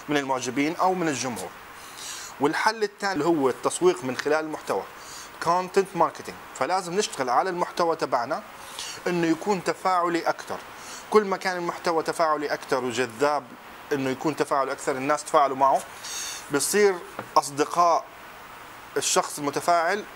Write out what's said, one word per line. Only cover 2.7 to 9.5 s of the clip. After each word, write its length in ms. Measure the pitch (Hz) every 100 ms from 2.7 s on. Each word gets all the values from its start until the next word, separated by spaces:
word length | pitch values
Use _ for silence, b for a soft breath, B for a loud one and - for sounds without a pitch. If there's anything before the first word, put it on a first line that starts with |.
| 226
الثاني 300 | 208 - 202
اللي 120 | 165 160
هو 240 | 160 131
التسويق 540 | 117 139 - 180 175
من 140 | 131 123
خلال 280 | 143 151 156
المحتوى، 380 | 151 - 104 - - B B B - 160
content 540 | 180 185 196 190 170
marketing. 600 | 151 - 110 90 - -
فلازم 340 | 135 185 175
نشتغل 360 | 190 208 - 127
على 200 | 131 185
المحتوى 460 | 175 170 - 170 156
تبعنا 480 | 139 147 120 180 - - B B B B 180
إنه 200 | 175 165
يكون 360 | 160 208